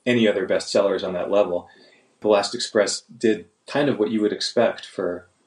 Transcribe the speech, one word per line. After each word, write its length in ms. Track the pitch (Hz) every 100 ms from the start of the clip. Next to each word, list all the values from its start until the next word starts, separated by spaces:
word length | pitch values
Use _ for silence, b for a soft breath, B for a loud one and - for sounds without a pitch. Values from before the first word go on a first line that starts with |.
| -
any 220 | 120 107
other 200 | 98 92
bestsellers 580 | 92 - - 98 92 92
on 80 |
that 160 | 90 -
level. 380 | 101 95 87 - b b b b _
The 80 | 107
Last 260 | 101 98 -
Express 460 | - 110 98 -
did 440 | - - 113 107 - _ -
kind 220 | 139 143
of 100 | 107
what 100 | 107
you 120 | 107
would 100 | 104
expect 540 | 95 - - - - -
for 420 | - 87 90 - _